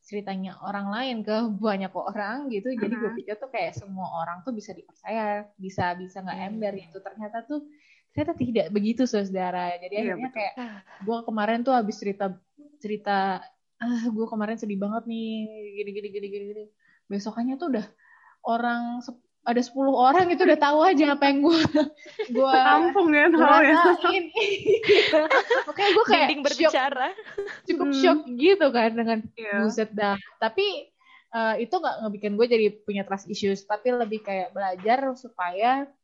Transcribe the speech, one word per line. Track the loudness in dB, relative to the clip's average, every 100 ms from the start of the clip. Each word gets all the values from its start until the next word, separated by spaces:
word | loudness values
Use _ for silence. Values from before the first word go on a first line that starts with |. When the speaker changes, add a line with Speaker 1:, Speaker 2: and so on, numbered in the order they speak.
| _
Speaker 1:
ceritanya | -12 -8 -8 -10 -12
orang | -12 -8 -8
lain | -6 -6 -6 -4
ke | -2 -2 -2
banyak | -2 -2 -4
orang | -6 -8 -6 -8 -8 -6
gitu. | -6 -6
Jadi | -6 -4 -4
gue | -4
Speaker 2:
Mhm. | -6
Speaker 1:
pikir | -10 -10
tuh | -8
kayak | -6 -6 -8
semua | -14 -12 -8 -8
orang | -8 -8
tuh | -10 -10
bisa | -12
dipercaya, | -18 -20 _ -10 -6 -4 -6 -8 _
bisa, | -12 -6 -4 -4
bisa | -10 -14
nggak | -12 -10
Speaker 3:
Hmm. | -10
Speaker 1:
ember | -6 -6 -8
gitu. | -14 -18
Ternyata | -18 -14 -12 -12
tuh, | -8 -10 -10 _ _ _ _ -6
ternyata | -6 -4
tidak | -2 0 0
begitu, | 0 0 0
saudara. | 0 0 -2 -4 -4 -4 -6 -6
Jadi | -8
Speaker 2:
Iya, | -6 -4 -6
Speaker 1:
akhirnya | -8
Speaker 2:
betul. | -6
Speaker 1:
kayak | -8 -8 -14 -14 _ -14
gue | -6 -6 -4
kemarin | -4 0 0
tuh | 2 0
habis | 0 -4
cerita, | -8 -4 -6 -8 _ _ -20 _
cerita, | -10 -8 -2 0 0 -4 -10 _ _ _
"Ah, | -6 -4 -4
gue | -4 -4
kemarin | -4 -6 -6
sedih | -6 -6
banget | -4 -6 -8
nih, | -8 -8 -8 -10 -12 -16 -10
gini, | -10
gini, | -8 -10
gini, | -10 -10
gini, | -10 -12 -14
gini." | -16 _ _ _ _
Besokannya | -8 -6 -6 -6 -4
tuh | -4 -4
udah | -6 _ _ _ _ _ -4
orang | -2 -2 -4 -6 -10
sep-, | -12 -18 _ _
ada | -2 -2
sepuluh | -2 0 0 4
orang | 6 6 4
itu | 4
udah | 4 6
tahu | 4 6
aja | 4 6 4 4
apa | 2
yang | 4
gue, | 4 4
<laughs> | 4 2 0 -4 -20 -10 -4 2
gue, | 4 6
Speaker 2:
Kampung | 6 6 6 4 4
ya, | 6 6
Speaker 1:
gue | 6
Speaker 2:
tahu | 8 8
ya. | 8 8
Speaker 1:
rasain. | 6 4 2 0 -2
<laughs> | -2 -2 -2 2 2 6
Iya. | 6 6 4 4 2 2 0 0
Makanya | 0 4
gue | 4 6
kayak | 4 4
Speaker 3:
Dinding | 2
Speaker 1:
shock. | -2
Speaker 3:
berbicara. | 2 2 4 0 -2 -4 -6 -14 -10 -10 -10
Speaker 1:
Cukup | -4 -2 0
Speaker 2:
Hmm. | 2
Speaker 1:
shock | 4 4 0
gitu | 2 4 6 4
kan | 4 0
dengan | 0 -2 -2 -4 -12
Speaker 2:
Iya. | -6 0
Speaker 1:
buset | 0 0 -4
dah. | -2 -2 -2 -6 _
Tapi, | -4 0 -2 -4 -12 _ _ _ _
eh, | -4 -2 -2
itu | -2 -2
nggak | -2 -4
ngebikin | -6 -6 -6 0
gue | 2
jadi | 4 2 0
punya | -6 -6
trust | -4 -6 -8
issues, | -4 -2 -2
tapi | -4 -4 -2
lebih | 0 -2 -4
kayak | -6 -6 -6
belajar | -6 -6 -4 0 0 0 -6
supaya | -12 -8 -6 0 0 0 -4 _